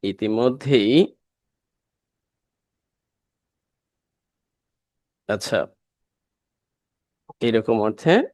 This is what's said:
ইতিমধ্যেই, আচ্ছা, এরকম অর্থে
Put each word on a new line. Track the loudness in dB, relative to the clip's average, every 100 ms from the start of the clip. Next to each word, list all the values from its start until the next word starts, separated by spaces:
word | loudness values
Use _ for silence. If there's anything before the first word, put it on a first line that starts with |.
ইতিমধ্যেই, | -6 -6 -4 0 0 -2 0 2 4 2 2 _ _ _ _ _ _ _ _ _ _ _ _ _ _ _ _ _ _ _ _ _ _ _ _ _ _ _ _ _ _ _ _ _ _ _ _ _ _ _ _ _ -8
আচ্ছা, | -6 -2 -4 -4 _ _ _ _ _ _ _ _ _ _ _ _ _ _ _ _ -6
এরকম | -2 0 0 0
অর্থে | 0 -2 2 2 2